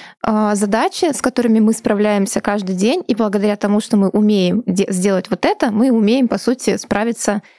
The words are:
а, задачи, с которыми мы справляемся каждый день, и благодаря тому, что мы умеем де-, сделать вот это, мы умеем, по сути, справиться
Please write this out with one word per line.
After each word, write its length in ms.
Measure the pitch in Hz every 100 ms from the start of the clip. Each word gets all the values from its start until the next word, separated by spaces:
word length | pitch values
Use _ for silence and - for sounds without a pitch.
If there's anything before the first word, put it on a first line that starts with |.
| - -
а, 340 | - 214 208 208
задачи, 560 | 208 220 349 - 339
с 80 | 277
которыми 380 | 254 247 233 220
мы 140 | 214
справляемся 680 | 226 - 208 208 202 196 208
каждый 340 | - 208 185 185
день, 280 | 214 349 -
и 80 | 226
благодаря 400 | 214 202 208 202
тому, 240 | 202 208
что 180 | - 208
мы 120 | 190
умеем 540 | 208 214 208 180 208 220
де-, 260 | 185 -
сделать 380 | 185 196 190 -
вот 160 | 262 302
это, 260 | 415 254
мы 200 | 208 262
умеем, 360 | 226 208 262 240
по 100 | 196
сути, 400 | - 262 - -
справиться 640 | - 202 226 226 - 208 -